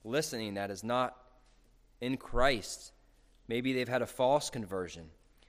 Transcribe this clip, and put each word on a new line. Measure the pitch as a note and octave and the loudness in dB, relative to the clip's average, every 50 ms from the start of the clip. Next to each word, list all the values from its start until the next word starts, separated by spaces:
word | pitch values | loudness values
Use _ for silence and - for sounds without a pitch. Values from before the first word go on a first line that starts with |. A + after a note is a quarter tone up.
| - | -6
listening | G#2+ B2 D3+ D#3 - C3+ A2+ A2 G#2 G2 | -2 0 0 0 0 -4 -4 -4 -4 -2
that | G2+ G2+ G2+ | -2 -4 -4
is | G2 F#2 G#2 | -4 -6 -2
not | A2+ A#2+ B2+ B2+ A#2+ - - - - - - _ - _ _ _ _ _ _ _ _ _ _ | 0 2 2 2 0 -2 -8 -20 -20 -20 -20 _ -20 _ _ _ _ _ _ _ _ _ _
in | A#2+ B2 C3+ | -4 -2 -2
Christ, | C3 - - - A#2+ B2 C#3 C3+ G#2+ - - - - - - - _ _ _ _ _ _ _ _ _ _ | -4 -4 -2 2 4 6 6 4 2 -2 -6 -10 -12 -14 -18 -20 _ _ _ _ _ _ _ _ _ _
maybe | - A#2 A#2+ B2+ C3 C3 | -2 -2 0 0 2 2
they've | B2+ B2+ | 0 0
had | A#2+ B2 B2+ | 0 0 0
a | A#2 | 0
false | - - - B2+ B2+ C#3+ D3+ C#3+ - | -2 0 2 4 4 4 4 2 -2
conversion. | - B2 G#2+ F2 G2 F#2 F2+ E2 - E2+ E2 D#2 - _ _ _ _ _ - | -4 -6 -6 -4 -4 -4 -4 -4 -8 -12 -14 -16 -20 _ _ _ _ _ -20